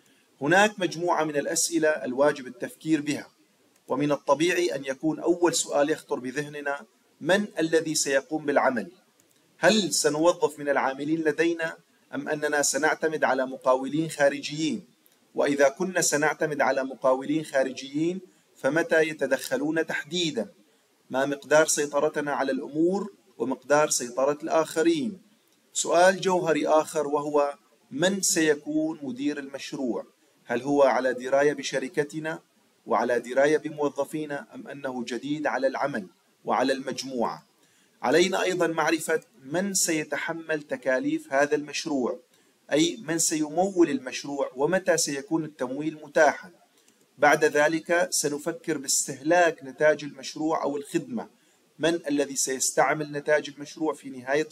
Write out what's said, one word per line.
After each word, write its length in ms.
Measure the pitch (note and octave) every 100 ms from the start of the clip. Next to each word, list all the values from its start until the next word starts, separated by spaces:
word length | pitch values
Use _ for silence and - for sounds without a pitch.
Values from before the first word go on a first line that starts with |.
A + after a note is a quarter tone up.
| _ _ _ -
هناك 380 | C#3+ F#3 G#3+ G#3
مجموعة 440 | F3 D#3 F3 D#3
من 140 | D#3 D3
الأسئلة 520 | C3+ E3 - E3 D#3
الواجب 580 | D#3 C3 B2+ D3 - B2+
التفكير 540 | - C3 - D#3 D#3
بها، 260 | D3 B2+ - _ _ _ _ _ -
ومن 240 | B2+ D3
الطبيعي 640 | C#3 - C#3 E3+ F3 F3 C#3
أن 100 | F3+
يكون 340 | E3+ D#3+ D3+
أول 340 | - E3+ E3+ E3
سؤال 340 | - D3 D3
يخطر 300 | D3+ - C#3
بذهننا: 680 | B2+ C3 D3 D3 C#3+ C#3+ - _ _ _
من 260 | C#3+ G3 G#3 -
الذي 360 | D#3+ E3 D#3+ D3+
سيقوم 500 | D3 C3+ - D#3 D3
بالعمل؟ 460 | C3+ A#2+ B2 F2+ - _ _ _ _ _ -
هل 360 | E3 G#3+ E3+
سنوظف 680 | - D3+ D3 E3+ F3 D3 D3
من 100 | C#3+
العاملين 520 | C3+ B2 C3+ D3 E3
لدينا 560 | D#3 D3 E3+ E3 E3 E3+ _ _ _ C3+
أم 140 | D3
أننا 320 | D3+ D3 D3
سنعتمد 640 | C#3+ - D#3 D3+ D#3+ D#3
على 220 | C3 C3+ C3
مقاولين 640 | C3 C3 C3 C3+ D3 D#3+
خارجيين؟ 720 | D3 C#3+ C#3+ C#3 D3 D#3+ A2 - _ _ _ _ -
وإذا 340 | C#3 C#3+ C#3
كنا 320 | - F#3 F3+
سنعتمد 600 | D#3 D3 D3+ D3+ D#3 D3
على 220 | C3 C3+
مقاولين 640 | C3 B2+ C3 C3 C3+ D3+ D3+
خارجيين 760 | C#3 C3 B2 C3+ C#3+ E3 F#3 - _ _ _
فمتى 460 | C3 D#3 E3 D#3+
يتدخلون 840 | D#3+ D3+ C#3 C3 - C3 D3 D#3+ D#3
تحديدًا؟ 640 | D#3+ C#3+ F3 E3 A#2 G2+ - _ _ _ _ -
ما 160 | B2+ C#3
مقدار 420 | C#3 C3 D3+ D#3+
سيطرتنا 640 | - D3 C#3+ D3+ D#3 D3
على 200 | C3 C3+
الأمور 640 | C3 A#2+ D3 E3+ G3+ G#3+ - _ -
ومقدار 520 | C3 B2+ B2 D3 D3+
سيطرة 480 | - B2 B2 C#3 D3
الآخرين؟ 800 | D#3+ D#3+ D#3 D#3+ D#3+ E3 A#2 F#2 _ _ _ _ _
سؤال 480 | - - E3 F#3 F#3+
جوهري 460 | F#3+ F#3 D#3+ D3 D3
آخر 400 | D#3 D3+ D#3+ C#3+
وهو: 480 | D3 D3 D3 C#3+ C#3 _ _ _
من 300 | C3 F3+ F#3+
سيكون 800 | - E3 D#3 D3 D3+ D#3 D#3 D#3+
مدير 380 | C#3 A#2+ C#3+ D3
المشروع؟ 640 | C3+ C3 - D3 B2+ F#2+ - _ _ _ -
هل 160 | A#2+
هو 220 | C3 C#3+
على 300 | C3+ A#2 C3
دراية 400 | B2 B2+ C#3 D3
بشركتنا 880 | C#3+ C#3 F3+ C3 D3+ D3 D#3+ D#3 E3 _ _ _ _ A2
وعلى 340 | G#2+ B2 A#2+
دراية 380 | A#2 B2 D3 D3+
بموظفينا 880 | D3+ D3+ C#3+ C3 C#3 D#3 D3+ C#3+ - C3
أم 120 | A2+
أنه 360 | C#3 C3+ B2 A2+
جديد 400 | A#2+ C3+ D3+ C#3+
على 200 | A#2 C3+
العمل 400 | A#2 C#3 B2+ F2+ _ _ _ -
وعلى 280 | A2 C3
المجموعة؟ 720 | C3+ C3 B2 C3 B2+ G2 D#2 _ _ _ _ _ _
علينا 420 | A#2+ D#3 F#3 F#3+
أيضًا 240 | F3+ E3+ E3
معرفة 540 | E3 D3+ E3 D#3+ D#3+ - _
من 300 | C3+ D#3+ G3
سيتحمل 920 | F#3+ - D#3 D3+ C#3+ - E3 D#3+ D#3
تكاليف 680 | D3 C3 C3 C3 C#3 D#3+ D#3
هذا 220 | C3+ D3 D3
المشروع، 640 | D3 C#3 D#3+ C#3+ A2+ B2 _ _ _ _ -
أي 260 | C#3+ E3+ A3+ D#3
من 120 | E3
سيمول 720 | - D#3+ D3+ D#3+ G3 F#3 E3
المشروع 600 | C3 B2+ - C#3 C#3+ C3 B2
ومتى 420 | D3 F#3 F#3 D#3+
سيكون 480 | - C#3 C3+ D#3+ D3+
التمويل 520 | - B2+ C3+ D#3 D3+
متاحًا. 480 | D3 E3 D3 - F#2 - _ _ _ _ _ -
بعد 280 | D3 D#3 D#3
ذلك 600 | C#3+ D3+ D#3+ - E3+ -
سنفكر 680 | - D3+ D3 E3+ E3 - D3
باستهلاك 840 | C3+ - - C3 C#3+ F3 E3+ D#3+
نتاج 400 | C3+ B2+ D3+ D3+
المشروع 600 | D3 C3 B2+ D3+ D#3 D#3
أو 140 | - C#3+
الخدمة، 520 | C#3 E3 C3 A#2 - _ _ _ _ -
من 200 | D3+ E3+ D3
الذي 280 | C#3+ C#3 C3+
سيستعمل 760 | - C3 - - C#3 D3+ D3
نتاج 380 | D3 D3 D3+ C#3+
المشروع 440 | C#3 C#3+ E3 D#3
في 160 | C#3 C#3
نهاية 380 | C3 B2 D3 D#3